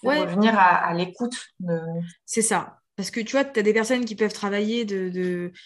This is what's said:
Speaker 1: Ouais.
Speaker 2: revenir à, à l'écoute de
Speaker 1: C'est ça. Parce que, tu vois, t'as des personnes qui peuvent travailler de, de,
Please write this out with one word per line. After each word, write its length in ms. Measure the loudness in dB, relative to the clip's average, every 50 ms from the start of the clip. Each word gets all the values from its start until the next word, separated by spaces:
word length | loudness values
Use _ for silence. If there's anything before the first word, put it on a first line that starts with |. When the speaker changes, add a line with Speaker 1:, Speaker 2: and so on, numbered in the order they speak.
| 0
Speaker 1:
Ouais. 160 | 0 2 2
Speaker 2:
revenir 380 | 0 0 2 4 4 4 6
à, 300 | 6 6 6 6 4 2
à 60 | 0 0
l'écoute 440 | -2 -2 -4 -4 -6 -6 -6 -6 -8 -14 -16 _ _
de 180 | -4 -4 -4 -4 -4 -6 -6 -6 -8 -8 -12 _ _
Speaker 1:
C'est 160 | -4 -2 0
ça. 380 | 0 2 0 0 -2 -4 -14 _ _ _ _
Parce 140 | -8 -8 -6
que, 100 | -6 -6
tu 100 | -6 0
vois, 140 | 0 0 0
t'as 160 | 2 0 0
des 120 | 2 4 4
personnes 300 | 2 2 2 0 0 0
qui 120 | -4 -2
peuvent 160 | -2 -2 -2 0
travailler 500 | -4 -4 -2 0 0 0 0 0 -2 -2
de, 240 | -2 -4 -4 -4
de, 460 | -4 -4 -2 -2 -2 -2 -4 -6 -8 -10 -14 -20